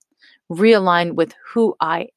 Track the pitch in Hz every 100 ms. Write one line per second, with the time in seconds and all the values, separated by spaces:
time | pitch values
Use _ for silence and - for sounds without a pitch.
0 | _ _ _ _ - 170 220 214 185 175
1 | 170 165 160 - - 233 220 - 160 170
2 | -